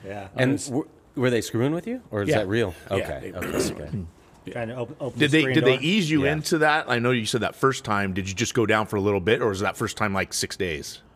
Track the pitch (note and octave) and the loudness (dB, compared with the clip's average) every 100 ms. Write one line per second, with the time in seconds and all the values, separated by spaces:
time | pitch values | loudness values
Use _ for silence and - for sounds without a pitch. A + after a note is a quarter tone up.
0 | F#2+ G2+ G2 B2 B2+ C#3+ - B2+ - - | -12 -12 -8 0 0 0 -2 -4 -4 -10
1 | _ - B2+ A#2 - A2+ C3+ E3 A3+ B3 | _ -2 2 2 0 0 0 0 -4 -8
2 | - G#2 G2+ G#2+ F#2+ A2+ G2+ F2 - G2 | -6 -2 0 0 2 0 0 -4 -4 -4
3 | F2 C#2 F#2 F2 - - - - D2 G2 | -4 -8 -10 -8 -6 -2 -4 -6 -8 -8
4 | E2 - - - - B2 A2+ A#2 A#2 D3+ | -8 -14 -20 -20 -12 -10 -8 -8 -8 -8
5 | C3 A#2 D3 D#3 C3+ D3+ C#3 B2+ D3+ G#3+ | -6 0 4 4 4 4 4 4 2 2
6 | D#3 D#3 C#3 D#3 - E3 D#3 D#3 C3 A#2+ | 2 2 2 0 0 2 4 2 0 0
7 | B2 B2 G#2+ A#2+ G2 - C3+ B2+ - G2+ | 2 2 0 0 -2 2 0 2 -2 0
8 | G2 F#2+ F#2+ F#2 A#2 B2 G#2 G#2+ G#2+ G#2 | 0 -2 -4 -2 -2 2 4 4 2 0
9 | G2+ G2+ F2+ B2+ A#2+ F#2+ G2 - A2+ - | 2 2 2 2 2 0 -2 -2 -4 -2
10 | G#2+ F#2+ F2+ - G2 - F#2 D2 - - | -2 0 -2 -4 -4 -4 -4 -4 -8 -16
11 | - | -20